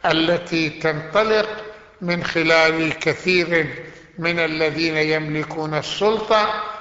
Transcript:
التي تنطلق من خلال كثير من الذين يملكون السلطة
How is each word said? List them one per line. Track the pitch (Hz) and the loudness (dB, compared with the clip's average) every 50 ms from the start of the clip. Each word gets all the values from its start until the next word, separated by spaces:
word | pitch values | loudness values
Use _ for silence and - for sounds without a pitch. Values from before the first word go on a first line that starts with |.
| - | 2
التي | 175 160 165 160 165 175 170 175 - 175 165 160 151 | 2 2 2 2 2 2 0 0 -2 -2 -2 -2 -2
تنطلق | 151 - - 160 151 151 151 - - 202 220 220 220 214 208 - - - - - - - - - - - 190 | -4 -2 -2 -2 -2 -2 -6 -2 0 0 2 4 2 2 2 -2 -4 -10 -12 -14 -16 -18 -20 -20 -16 -10 -4
من | 175 175 175 - | -4 -2 -2 -2
خلال | - - 170 160 160 165 160 160 160 160 165 165 156 151 156 | -2 0 0 2 4 6 6 6 4 2 2 0 -2 -2 -2
كثير | - 160 139 - - 180 185 180 175 165 170 165 156 139 127 - - - - - - - - - | -2 -2 -2 -2 0 2 2 2 2 2 2 0 0 0 -6 -10 -14 -16 -18 -20 -20 -20 -12 -4
من | 160 170 170 170 | -2 -2 0 0
الذين | 165 160 156 156 160 156 147 156 165 165 160 | 0 0 0 0 0 0 0 0 -2 0 0
يملكون | 156 156 156 156 156 156 151 151 156 156 151 156 165 156 156 156 | 0 0 2 0 0 -2 -2 -4 -4 -4 -4 -6 -6 -4 -2 -2
السلطة | 151 147 - - - 196 214 226 214 220 - 226 214 208 214 214 - - - - - | -4 -4 -4 -4 0 2 2 2 2 2 2 2 4 4 2 0 -4 -6 -8 -10 -14